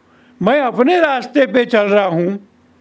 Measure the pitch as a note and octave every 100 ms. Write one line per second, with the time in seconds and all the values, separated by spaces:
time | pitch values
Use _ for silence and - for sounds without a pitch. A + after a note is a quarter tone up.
0 | _ _ _ - F#3 C#4+ C4 F#3 B3+ F4+
1 | D#4+ C4 A#3+ D4 C4 A3+ A#3+ A3+ G#3 G3+
2 | G3 E3 F3 G3+ - _ _ _